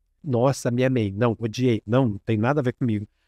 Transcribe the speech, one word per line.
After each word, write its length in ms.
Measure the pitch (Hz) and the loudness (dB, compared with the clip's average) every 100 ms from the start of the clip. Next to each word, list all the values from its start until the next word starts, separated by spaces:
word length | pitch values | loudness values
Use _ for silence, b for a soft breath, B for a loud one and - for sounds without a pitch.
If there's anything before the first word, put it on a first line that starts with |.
| _ _ | _ _
"Nossa, 480 | 160 117 135 127 127 | -2 2 2 2 -2
me 140 | 120 131 | 0 0
amei, 260 | 127 104 | 0 0
não, 240 | 98 120 107 | 0 0 0
odiei, 460 | 113 113 127 110 - | -4 0 0 0 0
não, 220 | 123 127 | 0 0
não 100 | 98 | -2
tem 180 | - 110 | -2 0
nada 240 | 117 147 | 0 0
a 20 | |
ver 80 | 123 | -2
comigo." 340 | - 123 104 107 _ | -2 -2 -2 -6 _